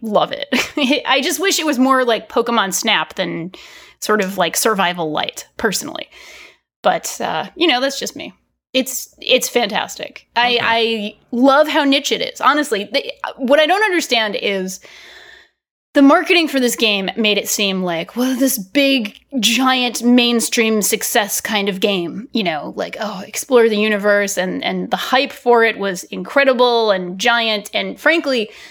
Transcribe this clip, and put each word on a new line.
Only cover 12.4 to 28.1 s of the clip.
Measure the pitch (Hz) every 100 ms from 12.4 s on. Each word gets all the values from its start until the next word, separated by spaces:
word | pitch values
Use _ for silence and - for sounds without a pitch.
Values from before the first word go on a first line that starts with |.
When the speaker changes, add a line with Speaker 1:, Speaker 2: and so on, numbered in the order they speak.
Speaker 1:
Honestly, | 254 294 285 208 202
the, | 254 - - - -
what | 247 294
I | 302
don't | 381
understand | 427 349 - 240 214 202
is | 202 190 185 185 - - - - - - _ _ _ _ _
the | 294
marketing | 277 330 - 349 320
for | 269
this | 247 226
game | 220 202 190 -
made | 220 208
it | 233
seem | - 202 190
like, | 180 165 175 226
well, | 254 254
this | 269 -
big, | 185 285 277 269 208 - _ 269
giant, | 208 233 262 254 247 -
mainstream | 233 247 240 233 214 - 226 214
success | 185 214 - 240 202 -
kind | - 214 202
of | 190
game, | 202 196 170 180 247
you | 233
know, | 185 156 - -
like, | 170 -
oh, | 208 190 208
explore | - - 254 226
the | 208
universe, | 214 208 208 202 202 196
and, | 185 180
and | 190 185 185
the | 180
hype | - 262 277
for | - 247 226
it | 226 208
was | 196 180 -
incredible | 190 185 277 269 240 247 233 220
and | 190 180 185
giant, | 240 233 226 214 196
and | 208 190 190
frankly, | 302